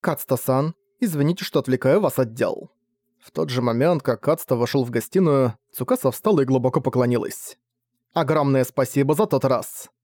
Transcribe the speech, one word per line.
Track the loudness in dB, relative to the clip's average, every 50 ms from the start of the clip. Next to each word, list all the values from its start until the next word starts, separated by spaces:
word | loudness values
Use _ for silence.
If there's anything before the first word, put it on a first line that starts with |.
"Кацта-сан, | -2 -4 -4 -4 -2 -4 -4 -2 0 0 0 0 0 -2 -4 _ _ _ _ _
извините, | -4 -2 0 0 0 0 0 -2 -6
что | -2 -2 -2
отвлекаю | 0 0 -2 0 2 2 2 4
вас | 2 0 0 0
от | -2 -2 -2
дел". | -2 -2 -2 -2 -6 -10 -18 _ _ _ _ _ _ _ _ _ _ _
В | -12
тот | _ -6 -4 -2
же | -2 0
момент, | 0 0 2 2 2 2 2 0
как | 0 -2 -4 0
Кацта | 0 0 0 0 0 -4 -2
вошел | 0 0 0 0 -2 -2
в | 0
гостиную, | -2 -4 -4 0 0 2 2 4 4 2 2 0 -2 _ _ _
Цукаса | _ -10 -2 -2 -2 0 0 -2
встала | -2 0 0 2 2 2
и | 4
глубоко | 2 2 2 2 2 0 0
поклонилась. | -2 0 0 2 2 2 2 0 -2 -4 -8 -12 -14 -16 -18 _ _ _ _ _ _ _ _ _ _ _
"Огромное | _ -2 0 2 2 2 2 4 2 2 2
спасибо | 0 _ -2 -2 0 0 0 2 2 2
за | 0 2
тот | 2 2 0 2
раз". | 2 0 0 -2 -6 -14 -16 -18 -20 _ _